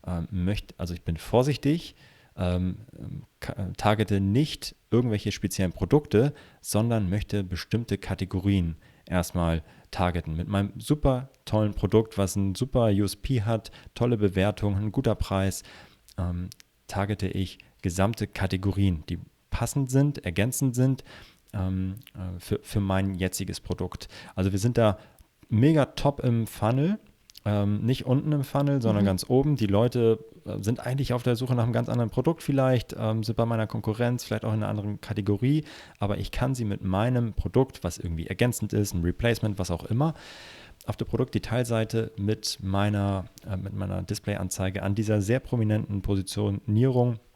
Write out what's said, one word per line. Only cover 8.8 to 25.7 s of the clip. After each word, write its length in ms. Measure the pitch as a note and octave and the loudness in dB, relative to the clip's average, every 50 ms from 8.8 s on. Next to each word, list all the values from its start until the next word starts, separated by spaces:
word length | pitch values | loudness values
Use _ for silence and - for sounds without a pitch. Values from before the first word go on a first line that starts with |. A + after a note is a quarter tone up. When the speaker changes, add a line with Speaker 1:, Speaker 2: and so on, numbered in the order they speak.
| - - - - _ | -14 -20 -20 -20 _
Speaker 1:
erstmal 580 | - D#2+ F2+ E2+ - - F2 E2+ E2 E2 D#2+ - - - - - _ | -2 0 0 0 0 0 0 2 2 2 0 -2 -8 -20 -20 -18 _
targeten. 460 | - - F#2 F2+ E2 F2 - D#2+ D#2 | -4 0 0 0 0 -2 -4 -4 -6
Mit 100 | D#2+ E2+ | -6 -4
meinem 240 | - G2+ G2 G2+ G2+ - - | -2 0 0 0 -2 -4 -10
super 500 | - - D3 D3+ - C#3 C3 B2 C3 - _ _ _ | -2 -2 -2 2 2 2 2 2 -4 -8 _ _ _
tollen 300 | - - G#2+ G#2+ G#2 G2+ | -2 0 2 2 0 0
Produkt, 440 | - - G2 - A2+ A2 - - | -2 -2 4 4 4 4 4 -2
was 200 | - G2 F#2 - | -2 -2 0 0
ein 180 | G2+ G2 G2 F#2 | 0 0 0 0
super 340 | - C3 C3 - C3 A#2 A2 | -2 -4 0 2 2 4 4
U 120 | G2+ G2 G#2 | 4 4 2
S 140 | F#2+ - | 0 -2
P 240 | - - - C3+ A#2+ | -6 -4 -2 -2 0
hat, 300 | G2 G#2+ A#2 A2 - - - - - - _ | 0 0 -2 -2 -4 -8 -20 -20 -20 -20 _
tolle 220 | - A#2+ B2 B2 | 0 2 2 4
Bewertung, 600 | G#2 G#2 G2 F#2 F#2+ F#2 G#2 G#2 - - G2+ G2+ | 4 2 2 4 4 2 2 2 0 0 0 0
ein 140 | F#2+ G#2 G#2+ - | 0 -2 0 -2
guter 220 | C3+ B2+ A#2 G#2 | 0 0 0 0
Preis, 480 | - - - G2 F#2+ F#2+ F#2+ F2+ - - - - - - - _ _ _ - - | 0 -2 -2 0 0 0 0 -2 -4 -10 -14 -20 -20 -20 -20 _ _ _ -14 -6
ähm, 320 | - F2+ F2 F2 F2 F2+ F2+ - _ - _ _ _ _ | -4 -4 -2 -2 -4 -6 -8 -12 _ -20 _ _ _ _
targete 400 | - - G2 G2 G2+ G#2+ - G2+ | -8 -4 -4 -2 -2 -2 -2 -2
ich 320 | F2+ - - F#2+ F2 - _ - _ _ _ | -4 -2 -2 -4 -4 -6 _ -20 _ _ _
gesamte 460 | - G2 F2 F#2 F#2+ G#2+ A#2 - G#2+ | -6 -4 0 2 2 2 2 -2 -6
Kategorien, 760 | - - - G2+ F2+ - F#2 F#2+ G2+ F#2 G2+ G2 G2 F2 D#2 - - | -6 -2 -4 -2 0 0 0 0 0 2 4 4 4 2 0 -4 -8
die 100 | F2 E2+ - - _ _ _ _ | -8 -8 -8 -16 _ _ _ _
passend 420 | - - A#2 A#2 - C#3+ C3+ B2 | -4 -4 -2 -2 0 -2 -2 2
sind, 320 | B2+ C3+ C#3+ D3 C#3 - - | 4 4 4 4 0 -2 -6
ergänzend 500 | - E2+ F2+ G2+ B2 B2+ - C#3 C3 A#2 | -4 0 0 0 0 0 0 0 0 2
sind, 300 | B2 B2+ C3+ C3+ C3 - - - - - - - _ _ _ - | 4 4 4 2 0 -4 -18 -20 -20 -20 -20 -20 _ _ _ -4
ähm, 420 | G#2 F#2 F#2+ F#2+ F#2 F#2+ F#2+ F#2+ G#2 - - _ | -2 -2 0 0 -2 -2 -4 -6 -8 -14 -18 _
äh, 240 | - F#2 F2+ F2+ F2 | -10 -10 -8 -10 -10
für, 200 | - - G#2 - - | -4 -4 -4 -4 -4
für 160 | - - A2 | -2 -2 0
mein 360 | G2+ F#2+ F#2+ F#2+ G2 G2 F#2+ | 2 2 2 2 2 0 0
jetziges 440 | F2 F#2 F2+ - - F#2+ F2+ F2 - | 0 -2 -2 -2 -4 -6 -6 -6 -10
Produkt. 480 | - - F2 - F#2 F2+ - - - - - - - - - | -6 -8 -4 -4 -4 -6 -6 -12 -16 -16 -18 -18 -20 -10 -2
Also 180 | - F#2+ G2 F#2+ | 0 0 2 2
wir 60 | G2 | 2
sind 180 | G2+ A#2+ A#2+ | 0 2 4
da 200 | A#2 A#2 G#2+ G2+ - - - _ _ - _ _ _ - _ | 4 4 4 4 0 -8 -20 _ _ -20 _ _ _ -6 _
mega 360 | A2+ G#2+ B2 D3+ | 4 6 6 6